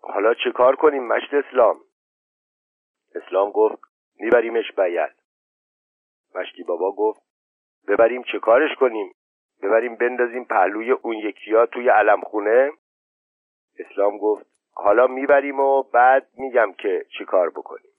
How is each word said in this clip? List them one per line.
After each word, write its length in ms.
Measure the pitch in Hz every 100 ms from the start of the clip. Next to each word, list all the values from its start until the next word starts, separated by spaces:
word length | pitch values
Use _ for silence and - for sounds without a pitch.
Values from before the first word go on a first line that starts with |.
«حالا 340 | - 98 107
چه 180 | 120 123
کار 240 | 120 127 135
کنیم 300 | 151 143 117
مشت 280 | 110 -
اسلام؟» 460 | 143 135 127 110 82 _ _ _ _ _ _ _ _ _ _ _ _ _
اسلام 360 | 87 - 92 101
گفت: 320 | 98 107 104 _ _ _ _
«میبریمش 520 | 110 120 117 117 104
بیل.» 360 | - 92 85 76 _ _ _ _ _ _ _ _ _ _ _ _
مشتی 280 | 92 92 -
بابا 300 | 87 85 92
گفت: 300 | 101 107 107 _ _ _ _ _ _ -
«ببریم 340 | 202 - 123
چه 160 | 123 104
کارش 360 | - 120 151 -
کنیم؟ 360 | 127 110 95 _ _ _ _ _
ببریم 340 | 98 110 120 113
بندازیم 480 | 120 123 123 120
پهلوی 460 | 120 113 92 107 113
اون 260 | 123 117 110
یکیا 500 | 104 - - 110 117
توی 220 | 127 120
علمخونه؟» 840 | 107 104 101 87 107 104 117 139 156 _ _ _ _ _ _ _ _ _ _
اسلام 400 | 90 - 101 104
گفت: 280 | 104 104 - _ _
«حالا 340 | - 98 110 127
میبریم 540 | 131 139 143 139 135
و 220 | 139 135
بعد 460 | 131 120 127 135 - 120
می‌گم 340 | 135 120 107
که 340 | 92 107 87 - -
چی 60 |
کار 260 | 98 95 85
بکنیم.» 420 | 76 - 78 _